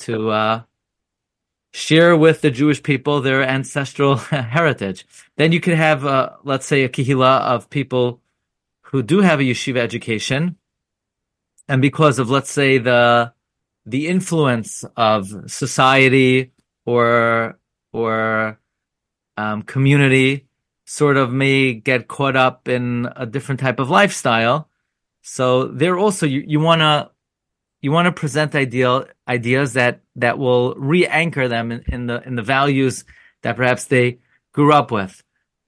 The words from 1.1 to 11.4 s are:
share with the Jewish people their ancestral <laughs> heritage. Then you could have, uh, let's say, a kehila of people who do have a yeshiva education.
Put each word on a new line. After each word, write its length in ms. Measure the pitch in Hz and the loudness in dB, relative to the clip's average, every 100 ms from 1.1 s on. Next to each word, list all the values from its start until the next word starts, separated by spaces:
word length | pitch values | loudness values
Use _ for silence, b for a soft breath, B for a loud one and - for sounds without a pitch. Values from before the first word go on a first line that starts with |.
| _ _ _ _ _ _ | _ _ _ _ _ _
share 440 | - - 156 170 165 | -14 0 4 6 6
with 240 | 160 156 | 4 4
the 100 | 151 | 0
Jewish 320 | 123 151 135 | 0 0 0
people 380 | - 131 147 147 | -2 -4 -2 -2
their 220 | 131 135 | 0 0
ancestral 760 | 131 135 127 147 135 - 139 135 | 0 -2 -4 -6 -6 -2 0 0
<laughs> 400 | - 147 113 143 | -2 -6 -2 0
heritage. 500 | 165 123 98 92 - b b - | 0 0 -4 -8 -14 b b -2
Then 160 | 160 | 0
you 80 | 165 | 2
could 140 | 180 | 0
have, 300 | 165 160 147 139 | 2 2 2 0
uh, 240 | 135 - - | 0 -2 -6
let's 220 | 139 135 - | -6 -4 -2
say, 180 | 139 | 0
a 40 | 127 | 0
kehila 520 | - 131 131 131 131 | -2 -2 2 4 4
of 260 | - 120 - | 2 -2 -4
people 500 | 147 135 127 123 117 _ _ _ _ _ _ | -8 -4 -2 -2 -4 _ _ _ _ _ _
who 200 | - 135 | -6 -4
do 180 | 113 185 | 0 2
have 200 | 190 147 | 4 2
a 20 | |
yeshiva 340 | 131 113 - 123 | 0 -2 -4 -4
education. 800 | 113 113 - 107 - 135 175 - _ _ _ _ _ _ _ _ | -4 -4 -6 -6 -4 -4 -4 -6 _ _ _ _ _ _ _ _